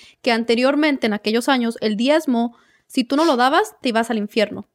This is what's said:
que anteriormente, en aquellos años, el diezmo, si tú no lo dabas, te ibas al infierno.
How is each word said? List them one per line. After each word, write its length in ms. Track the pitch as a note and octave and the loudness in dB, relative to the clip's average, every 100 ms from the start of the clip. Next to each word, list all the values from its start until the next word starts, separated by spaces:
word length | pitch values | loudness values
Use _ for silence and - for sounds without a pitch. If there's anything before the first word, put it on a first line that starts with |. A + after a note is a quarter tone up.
| - _ | -20 _
que 100 | B3 | -2
anteriormente, 760 | A3+ A#3 A#3 C4 D4 D4+ C4+ A3 | -2 0 0 2 2 0 0 -2
en 60 | |
aquellos 340 | G#3 G#3+ A3+ B3+ | -2 -2 -2 0
años, 280 | C4 A3+ A3+ | 0 0 -2
el 140 | G#3+ G#3 | -4 -2
diezmo, 580 | B3+ D#4+ D#4 A#3 A#3 _ _ _ _ | 2 2 2 0 -2 _ _ _ _
si 160 | - | -4
tú 120 | B3 C#4 | -2 0
no 80 | E4 | 2
lo 100 | A#3+ | 2
dabas, 380 | B3+ E4 G#4+ - | 2 2 -2 -4
te 80 | B3+ | -2
ibas 200 | A3 A#3 | -2 -2
al 80 | A3+ | -4
infierno. 500 | G#3 A3+ G3+ - - | -2 -2 -2 -4 -16